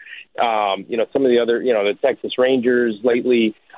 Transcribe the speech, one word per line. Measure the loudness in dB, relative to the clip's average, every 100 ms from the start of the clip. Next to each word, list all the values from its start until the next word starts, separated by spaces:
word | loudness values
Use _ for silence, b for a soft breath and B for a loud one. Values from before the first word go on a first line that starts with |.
| B B B -4
um, | -2 0 -2 -2 -4
you | -4
know, | -4
some | 0
of | 2
the | 2
other, | 2 0
you | 0
know, | 0
the | 0
Texas | 0 -2 -2 -6 0
Rangers | 2 2 2 2 0 0
lately. | 0 0 2 2 0 -4 B